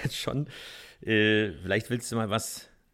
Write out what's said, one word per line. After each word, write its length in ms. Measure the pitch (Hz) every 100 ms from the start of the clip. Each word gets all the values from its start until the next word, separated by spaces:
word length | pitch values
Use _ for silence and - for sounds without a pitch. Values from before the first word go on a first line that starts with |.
jetzt 140 | - -
schon, 300 | - 135 147 - - - - -
äh, 480 | - 107 107 107 104 78
vielleicht 280 | 92 101 -
willst 200 | 123 -
du 40 | 117
mal 140 | 110
was, 400 | 107 - - - _ _